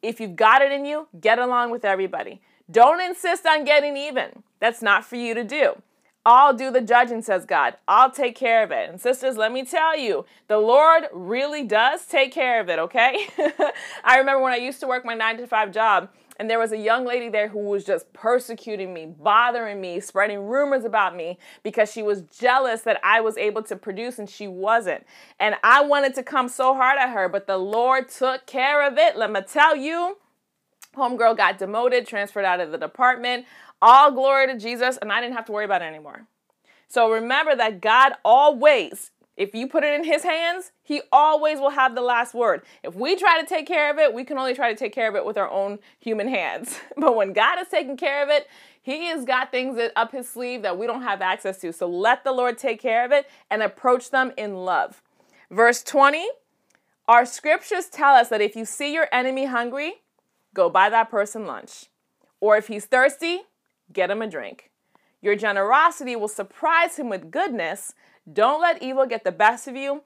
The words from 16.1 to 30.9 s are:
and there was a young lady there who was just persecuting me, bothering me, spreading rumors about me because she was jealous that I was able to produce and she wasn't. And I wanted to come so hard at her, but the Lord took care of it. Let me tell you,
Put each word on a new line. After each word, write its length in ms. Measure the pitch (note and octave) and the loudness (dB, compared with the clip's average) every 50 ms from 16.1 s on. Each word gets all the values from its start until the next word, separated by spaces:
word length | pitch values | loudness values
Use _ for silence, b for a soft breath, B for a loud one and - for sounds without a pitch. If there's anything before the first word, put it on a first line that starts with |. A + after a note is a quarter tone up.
| b b b b b | b b b b b
and 140 | _ G#3 A3 | _ -6 -2
there 80 | A3+ A3+ | -2 0
was 140 | A3+ A3+ A3 | 0 -2 -4
a 40 | |
young 300 | A3 G#3 G#3+ A3 B3 B3+ | -4 0 0 0 0 0
lady 240 | B3 A#3+ B3 A#3+ A#3 | -4 -4 -4 -4 -4
there 180 | G#3 G#3+ G#3 G#3+ | -4 -4 -4 -4
who 120 | G3+ G#3 | -6 -8
was 220 | G#3 G3+ G3+ G3+ F#3 | -6 -4 -4 -6 -2
just 300 | - G3+ A#3 - _ _ | -4 -4 -4 -4 _ _
persecuting 800 | - - A3 B3 B3+ B3 - A#3 G#3+ - A#3 G#3+ G3+ F#3+ F#3 F#3 | -6 -2 0 0 0 0 -4 -14 -14 -12 -12 -10 -8 -8 -10 -10
me, 140 | E3+ D#3+ | -14 -14
bothering 720 | D#3+ E3+ D3+ D3 D#3+ G3+ A3 A#3+ B3 A#3 A#3+ A3+ G#3+ G3+ G3+ | -16 -18 -4 0 2 4 4 4 2 0 -4 -6 -8 -8 -10
me, 200 | F#3+ F3+ F3 F3 | -10 -8 -10 -10
spreading 460 | - - - F#3+ G3+ G#3+ G#3 G3+ G3 | -12 -6 -2 0 0 0 -2 -6 -8
rumors 380 | G3+ A#3 C4+ D4 C#4+ C#4 C4 A3 | -4 -2 -2 0 0 -2 -2 -2
about 320 | A#3 G3+ A3 G3+ F#3 E3+ | -2 0 0 0 0 -2
me 220 | F3+ E3 E3 F3+ B B B B B B | -6 -10 -10 -10 B B B B B B
because 280 | G#3+ G#3 A#3 G#3+ G#3 | -8 -2 -2 -2 -2
she 120 | - A3+ G#3+ | -2 -6 -4
was 180 | G#3 G#3 G3 F3 | -4 -4 -4 -6
jealous 600 | _ _ - A3+ B3 B3 C4 C4+ B3+ A3+ A3+ - | _ _ -2 0 2 2 2 0 0 -4 -4 -2
that 180 | A#3 G#3 - - | -2 -4 0 2
I 200 | F#3+ G#3 A3+ A3+ | 2 2 4 2
was 160 | A3 G#3+ - | 0 -4 -2
able 240 | F#3+ G#3 G#3 A3 A3 | -4 -4 -4 -6 -8
to 140 | - G#3+ | -10 -14
produce 420 | F#3 _ A3 G3 F#3+ A#3 B3 B3 B3 | -12 _ -12 -10 -10 -10 -10 -10 -12
and 100 | G#3 G3 | -14 -16
she 180 | - - G#3 | -14 -14 -14
wasn't. 600 | G3+ F#3 F3+ F#3 G#3 A3+ A3+ A3+ F#3 D#3 - _ b b b b b b b | -14 -10 -6 -2 0 0 0 0 -2 -8 -8 _ b b b b b b b
And 160 | F#3+ G#3+ G#3 - - | -2 -2 -2 0 4
I 160 | G#3+ A#3+ C#4 D4 | 6 6 6 6
wanted 320 | D4 C#4+ C#4+ C#4 C4+ C4 | 4 2 0 0 -2 -2
to 60 | C4+ B3+ | -6 -10
come 260 | - D4+ C#4 B3 B3 | -4 -2 -2 -2 -2
so 260 | B3 - C4 C4 C4+ | -4 -2 0 0 2
hard 240 | C4+ B3+ B3+ C4+ C#4 | 2 2 2 2 2
at 120 | C4 C4 | 0 -2
her, 200 | A#3+ G#3 F#3+ F3+ | -2 -2 -4 -2
but 160 | F#3+ G3+ G3 | -4 -6 -6
the 120 | - G3 F#3+ | -4 -4 -4
Lord 520 | F#3 G3 G#3+ A3+ A#3+ B3+ C4 C4 C4 B3+ | -4 -4 -2 0 2 2 2 0 -2 -6
took 340 | - - C4 C4 C4 C4 _ | -8 -4 -2 -2 -2 -4 _
care 380 | - - C4+ B3+ C4+ D4 D4 C#4+ | -10 -6 -2 -2 0 0 2 0
of 160 | C#4+ B3 C4+ | 0 2 2
it. 180 | D#4+ E4+ - | 2 2 2
Let 140 | - A3+ G3+ | 0 -4 -4
me 100 | G#3+ G3 | -4 -6
tell 340 | F#3+ - - D4+ D4 D#4+ D#4 | -8 -4 2 4 4 4 4
you, 420 | D4 C4 D4+ E4 E4+ F4 F4+ G4+ G4+ _ _ _ _ _ _ _ _ _ _ _ _ - _ | 0 -4 -6 -6 -4 -6 -6 -8 _ _ _ _ _ _ _ _ _ _ _ _ _ -20 _